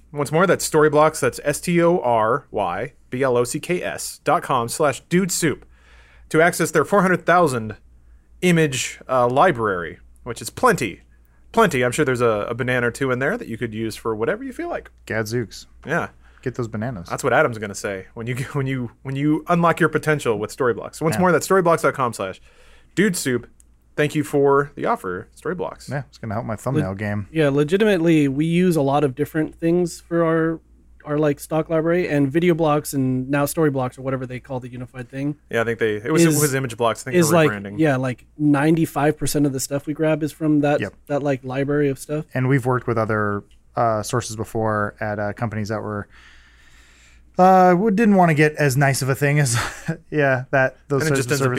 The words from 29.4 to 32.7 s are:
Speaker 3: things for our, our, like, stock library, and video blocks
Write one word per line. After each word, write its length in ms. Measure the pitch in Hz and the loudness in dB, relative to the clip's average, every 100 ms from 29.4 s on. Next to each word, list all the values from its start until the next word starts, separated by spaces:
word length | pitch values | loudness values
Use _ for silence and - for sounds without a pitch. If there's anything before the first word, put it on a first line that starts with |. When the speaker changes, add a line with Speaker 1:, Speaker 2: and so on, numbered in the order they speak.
| 156 | -4
Speaker 3:
things 460 | - 165 175 170 - | -2 0 0 0 -6
for 240 | - 170 | -4 0
our, 360 | 165 165 165 160 _ _ _ - | 2 2 0 -4 _ _ _ -16
our, 140 | - 147 | -6 0
like, 200 | 151 143 | 0 -2
stock 280 | - 160 156 | -4 -4 0
library, 400 | 160 160 175 180 | 0 2 0 0
and 220 | 143 139 | 0 2
video 220 | 165 175 | 2 2
blocks 400 | 165 160 | 2 2